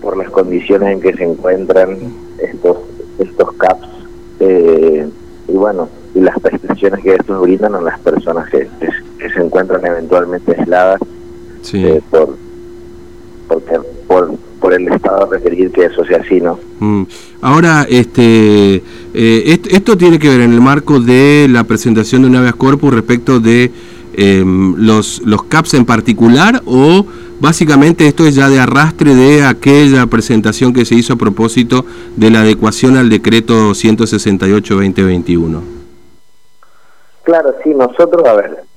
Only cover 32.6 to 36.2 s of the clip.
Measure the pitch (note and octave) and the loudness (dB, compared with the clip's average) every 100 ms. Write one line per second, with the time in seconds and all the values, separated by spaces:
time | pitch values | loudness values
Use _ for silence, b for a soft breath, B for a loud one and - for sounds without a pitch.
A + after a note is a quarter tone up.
32.6 | A2 - C3 C3 A#2+ G#2+ - A2+ A2 A2+ | -2 0 2 2 2 0 2 0 2 0
33.6 | G#2+ G2 A2+ G#2+ A2+ G#2 G#2+ F#2+ F#2+ G#2 | 0 0 0 0 0 -2 -2 -2 0 0
34.6 | G2+ G2 G2 F2+ F#2+ F2+ E2+ E2+ E2 D#2+ | 0 -2 -2 0 -2 -2 -2 -2 -2 -6
35.6 | - - - - - - | -10 -18 -20 -20 -20 -20